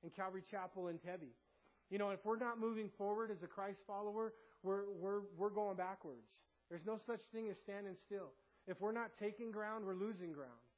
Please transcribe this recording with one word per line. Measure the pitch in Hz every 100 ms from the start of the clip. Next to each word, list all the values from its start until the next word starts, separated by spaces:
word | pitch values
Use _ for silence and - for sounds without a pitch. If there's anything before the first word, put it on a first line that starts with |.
and | 170
Calvary | 180 190 190 -
Chapel | 208 185 190 180
in | 165
Tebi. | 170 180 147 117 _ _ - _ _
You | 196
know, | 202
if | 196
we're | 214 220
not | 240 233
moving | 226 220 214 -
forward | 202 208 226
as | 196
a | 175
Christ | - 196 196 -
follower, | 202 208 208 226 220 - -
we're, | 185 196 202 190
we're, | 185 202 202 165
we're | 202
going | 202 208 190
backwards. | 180 190 165 123 110 - - _ _
There's | 170 170
no | 220 220
such | 226 -
thing | 226 220
as | 190
standing | - 202 202 180 -
still. | 202 175 - _ _ -
If | 180
we're | 202
not | 226 226 -
taking | 208 214 233
ground, | 214 214 220
we're | 196
losing | 185 202 202 180
ground. | 147 131 117 120